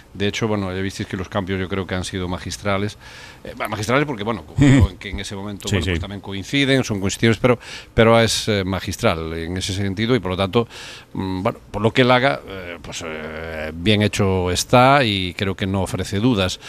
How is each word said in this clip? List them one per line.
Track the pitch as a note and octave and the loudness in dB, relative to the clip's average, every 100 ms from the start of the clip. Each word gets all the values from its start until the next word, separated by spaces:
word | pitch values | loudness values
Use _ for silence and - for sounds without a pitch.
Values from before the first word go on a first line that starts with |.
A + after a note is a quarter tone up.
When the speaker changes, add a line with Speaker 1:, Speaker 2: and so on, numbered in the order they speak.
| - | -16
Speaker 1:
De | - G#2 | -4 -2
hecho, | - A2+ | 0 0
bueno, | G#2 F#2+ F#2 | 0 -2 -4
ya | |
visteis | F#2+ - G#2 | -4 -6 -6
que | G2 | -6
los | F#2 | -4
cambios | G#2 F2+ F#2+ | -4 -2 -4
yo | F#2 | -2
creo | F#2+ F2 | -4 -4
que | F#2 | -4
han | |
sido | F2 G2 F2+ | -4 -6 -4
magistrales. | F2+ F#2 - G2+ G2 G#2 - - - - - | -6 -8 -6 -2 -2 -2 -8 -16 -20 -20 -18
Eh, | - A2+ | -16 -10
ma-, | A2+ | -6
magistrales | G#2 G#2+ C3 D3+ | -4 0 2 2
porque, | A2+ | -2
bueno, | G#2 G#2+ D2+ | -4 -6 -6
Speaker 2:
<laughs> | - | 4
Speaker 1:
como | C#3+ C#3 F#2+ F2+ | 6 8 6 2
que | G2+ | -8
en | F#2+ | -8
ese | G2 G2 | -8 -8
momento, | G2+ G2 - | -8 -8 -2
Speaker 2:
Sí, | G2 | 0
Speaker 1:
bueno, | F2 | 0
Speaker 2:
sí. | |
Speaker 1:
pues | E2 | -2
también | F#2+ G2+ | -4 -10
coinciden, | G2 G2 F#2 C#3 C3+ C3+ | -8 -10 -2 0 2 2
son | - G2+ | 2 -2
cuestiones, | F#2+ - A#2 A2 | -2 2 2 4
pero, | B2 A#2+ - - - - | 2 2 -2 -16 -4 4
pero | A2+ A#2 | 6 6
es, | A2+ - - | 6 2 0
eh, | G#2 | 0
magistral | F#2 F#2+ - - | 0 -2 -4 -2
en | A2+ E2 D#2+ E2 E2 F#2 | 0 0 -4 -6 -4 -4
ese | G2 | -4
sentido | F#2+ G2 F#2+ A2+ | -4 -4 -2 0
y, | B2 | 0
por | F#2 | 0
lo | F2+ | -2
tanto, | G2 A#2 A#2 - - - - | 0 0 0 -6 -16 -18 -12
mm, | - F#2+ F#2 | -6 -4 -2
bueno, | G#2+ - - | -2 -4 -8
por | G2+ | -2
lo | G#2+ | 2
que | C3+ | 4
él | B2 | 6
haga, | B2 C3+ C#3+ - | 4 4 0 -6
eh, | F#2+ F2 E2+ | -12 -12 -12
pues, | - - E2 | -12 -10 -8
eh, | D#2 D#2 D#2+ D#2+ D#2 D#2 | -8 -8 -8 -8 -8 -8
bien | E2 F2 G#2 | -2 2 4
hecho | G#2+ - G2 F#2+ F2+ | 2 2 2 2 0
está | F2 - B2 C3 C#3+ A#2 | -2 2 6 6 6 4
y | G2 F2+ - | 0 -2 -2
creo | G2 F2+ | -4 -2
que | G2 | -2
no | G2 | 0
ofrece | F2+ F#2 F2+ G2 | -2 -4 -4 0
dudas. | B2 G#2+ F#2+ - | 2 2 0 -2